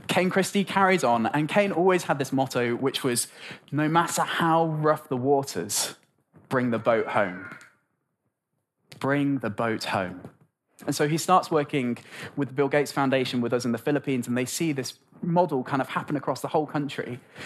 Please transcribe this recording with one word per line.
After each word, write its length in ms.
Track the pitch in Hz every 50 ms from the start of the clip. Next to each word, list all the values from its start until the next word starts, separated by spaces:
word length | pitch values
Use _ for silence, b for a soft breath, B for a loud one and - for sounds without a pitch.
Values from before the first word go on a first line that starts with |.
| - -
Cain 220 | - 190 180 185
Christie 340 | - 196 180 - - 202 190
carries 400 | - - 196 196 185 190 170 135
on, 220 | 120 117 117 113
and 220 | - - 147 156 147
Cain 240 | - 208 202 196 -
always 320 | 160 180 190 185 175 -
had 140 | - 160 139
this 140 | 139 - 139
motto, 420 | 135 131 131 - 127 120 120 120
which 300 | - 127 135 - - -
was, 240 | 131 120 117 - - B B B B B B B B
"No 180 | 143 147 151 151
matter 340 | 160 170 170 - - - 156
how 440 | - - - 170 165 165 165 165
rough 420 | 160 156 151 151 151 156 151 - -
the 80 | 139
waters, 800 | 123 123 139 143 139 139 - - 90 85 101 - - - - - - _ _ _ _ _ _ _ - - -
bring 220 | 131 127 123 123
the 80 | 113 110
boat 300 | 107 123 117 110 104 -
home." 420 | - 110 101 92 90 95 - - - - - - _ _ _ _ _ _ _ _ _ _ _ _ _ _ _ _ _ _ _ _ _ _ _ _ - -
Bring 420 | - 135 139 143 143 143 139 131
the 100 | 120 110
boat 340 | 104 - 117 113 110 - -
home. 460 | - - 104 95 90 90 87 - - - _ _ _ _ _ _ _ _ - -
And 80 | - 143
so 120 | - 156
he 120 | 147 160 156
starts 320 | - - 185 180 - -
working 480 | 170 151 143 - - 143 123 120 117 - - B B B B B B
with 140 | - 143 139
the 60 | 131
Bill 140 | 143 139 135
Gates 240 | 147 147 139 - -
Foundation 500 | 147 139 135 131 135 127 127 131 123 117
with 100 | 110 123
us 140 | 123 117
in 60 | 123 113
the 60 | 110
Philippines, 480 | - 151 147 - - 143 135 123 113
and 120 | 123 120 123
they 80 | 131
see 260 | 123 - - 170 160 143
this 260 | 135 113 - - - _ _ _ -
model 420 | - 175 165 175 185 156 151 127 123
kind 200 | - 147 135 127
of 80 | -
happen 260 | - 175 - - 156
across 240 | 139 - 151 135 -
the 80 | - 139
whole 180 | - 165 151
country. 540 | - - 147 147 139 - - - - 123 127 - B B B B